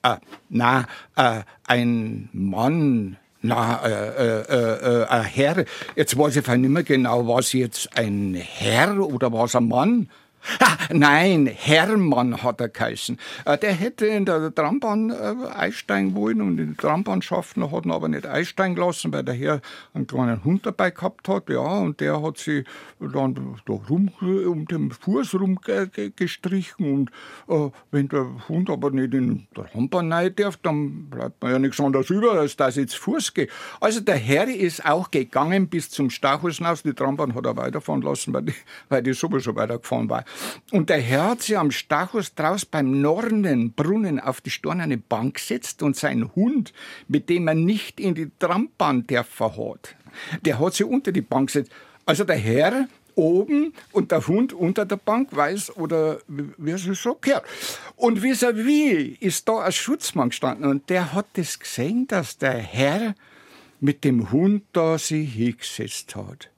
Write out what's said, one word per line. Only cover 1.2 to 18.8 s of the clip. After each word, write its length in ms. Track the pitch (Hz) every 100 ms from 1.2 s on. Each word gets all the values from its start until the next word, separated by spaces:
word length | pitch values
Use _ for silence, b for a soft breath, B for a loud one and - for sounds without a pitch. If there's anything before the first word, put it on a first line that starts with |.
| 127 113 - B -
ein 640 | 123 120 117 110 107 107
Mann, 840 | - 98 95 127 165 147 117 98 - _ _
na, 440 | 113 117 113 117 117
äh, 60 |
äh, 500 | 101 107 120 117 110
äh, 600 | 110 127 113 110 127 120
äh, 20 | 113
ein 160 | 120
Herr, 420 | 104 127 139 180 135 B B -
jetzt 220 | 151 123
weiß 180 | 151 139
ich 100 | 127
nicht 220 | 123 131
mehr 140 | 151
genau, 440 | 143 135 123 123 117
war's 260 | 120 127
jetzt 420 | 131 120 - - -
ein 360 | 110 101 101 90
Herr 640 | 82 - 101 113 175 202
oder 320 | 180 123 127
war's 240 | 113 117 127
ein 120 | 113
Mann? 420 | 120 170 240 180 b b B B B
Ah, 160 | 262 - 151
nein, 540 | 165 147 147 185 170 135
Hermann 960 | 107 131 156 185 214 170 123 123 -
hat 160 | 123 113
er 80 | 117
geheißen. 500 | - 113 107 - 123 B B -
Äh, 120 | 147
der 140 | 208
hätte 360 | 180 226 - 214
in 180 | 214 196
der 280 | 165 160
Trambahn, 560 | - 151 269 233 208 220
äh, 260 | 233 214 233 254 202
einsteigen 600 | 165 233 - 98 95 -
wollen 260 | 104 214
und 180 | 98 80
in 120 | 76
die 40 | 78
Trambahn 460 | 151 156 202 185
schaffen, 500 | - 180 165 - 160
hat 140 | 175 170
ihn 60 |
aber 180 | 165 160
nicht 160 | 147 139
einsteigen 500 | 139 180 - 190
lassen, 380 | 175